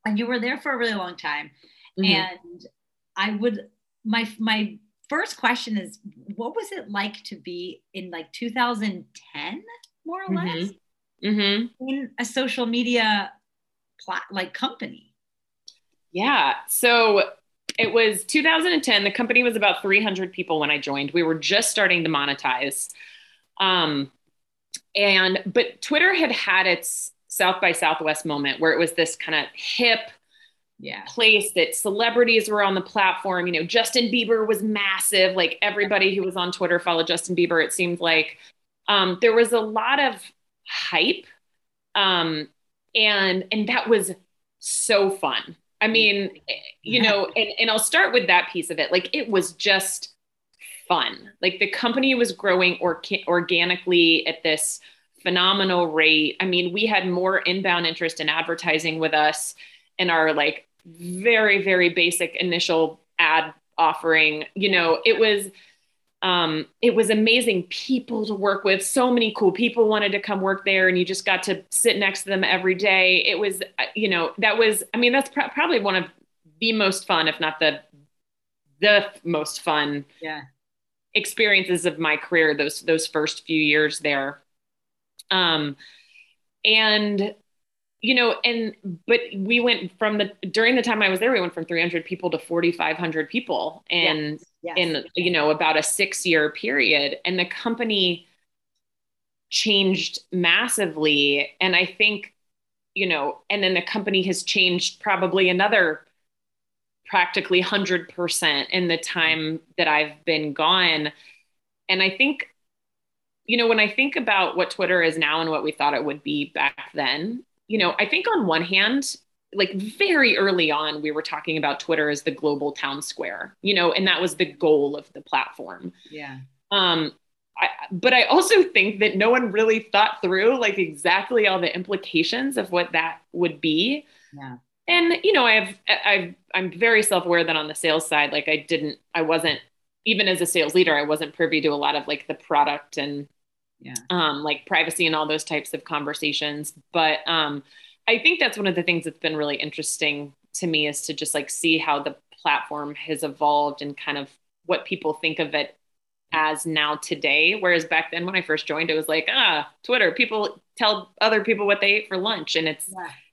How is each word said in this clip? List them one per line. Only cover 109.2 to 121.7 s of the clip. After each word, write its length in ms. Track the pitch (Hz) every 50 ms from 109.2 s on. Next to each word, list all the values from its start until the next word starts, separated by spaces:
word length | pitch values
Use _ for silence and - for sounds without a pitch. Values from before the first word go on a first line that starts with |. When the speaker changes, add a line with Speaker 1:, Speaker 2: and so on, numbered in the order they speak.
| 160 160 160 160 156 156 160 160 _ _ _
Speaker 2:
that 120 | - 170 160
I've 360 | 151 151 156 151 147 _ _
been 280 | 170 160 151 151 151
gone. 580 | 139 - 151 165 185 185 180 170 160 156 151 151 - _ - - - _ _ _ _ _ _ _ _ _ _ -
And 120 | 190 185
I 100 | 190 190
think, 440 | 190 - 262 285 294 - - _ _ _ _ _ _ _ _ _ _ _ _ _ _ _ _ _ _ _ _
you 120 | - 233
know, 100 | 240 233
when 140 | 226 226 220
I 80 | 208 202
think 260 | 208 - 269 277 -
about 420 | 330 233 226 208 196 185 - -
what 140 | 175 175 -
Twitter 320 | - - 185 175 185 175
is 160 | 165 165 156 165
now 220 | 156 147 151 160
and 100 | 165 160
what 140 | 156 147 -
we 80 | 151
thought 220 | 151 - 147 147 147
it 100 | 131 147
would 180 | 151 147 147
be 300 | _ 147 147 147 143 139 _
back 360 | 151 143 - - - - - -
then, 500 | 143 139 123 139 147 170 214 233 254 - _ _ _ _
you 120 | _ 214 220
know, 160 | 185 175 - -
I 80 | 208
think 200 | 202 302 359 370 480
on 180 | 440 349 226
one 160 | 175 160 160
hand, 540 | 180 175 190 190 202 220 254 277 269 - - - _ _ _ _ _ _ -
like, 200 | 196 190 190 196
very 640 | 190 202 220 - - 403 392 339 294 269 233 -
early 340 | - 196 196 185 180 165 151
on, 300 | 147 147 156 151 151 151
we 80 | 151 151
were 120 | 147 151
talking 340 | - - 160 151 - - 160
about 240 | 156 151 143